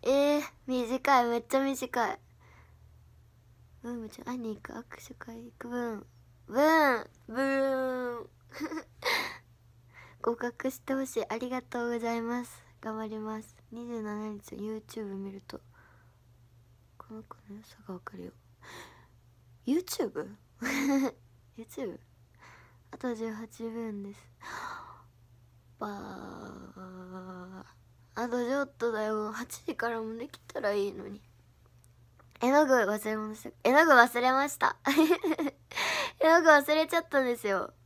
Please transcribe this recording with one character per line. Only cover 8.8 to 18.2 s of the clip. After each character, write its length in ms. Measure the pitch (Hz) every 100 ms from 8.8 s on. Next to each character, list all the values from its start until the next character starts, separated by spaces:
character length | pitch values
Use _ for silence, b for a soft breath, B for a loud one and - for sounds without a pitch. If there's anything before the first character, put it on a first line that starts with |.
| - - - B B
<laughs> 880 | B _ _ _ - - - - -
合 120 | -
格 360 | 233 240 240 262
し 100 | -
て 140 | -
ほ 100 | 269
し 160 | 269 -
い。 60 | -
あ 80 | 226
り 140 | 247
が 100 | 254
と 300 | 247 247 240
う 20 |
ご 60 | 233
ざ 160 | 233
い 80 | 233
ま 200 | 233 240 240
す。 180 | - - -
頑 160 | 220 220
張 100 | 220
り 120 | 220
ま 240 | 214 220
す。 120 | 220 - _
二 160 | 226 240
十 140 | 233
七 280 | 214 208 214
日 260 | 208 - -
の 60 |
YouTube 520 | 214 220 214 - 208 196
見 140 | 196
る 120 | 196 -
と、 140 | - - b b b b b _ _ - - _ - _ _
こ 160 | -
の 100 | 220
子 140 | 226 - -
の 60 | 202
良 40 |
さ 120 | 220 - 214
が 60 |
わ 80 | 185
か 160 | -
る 80 | 185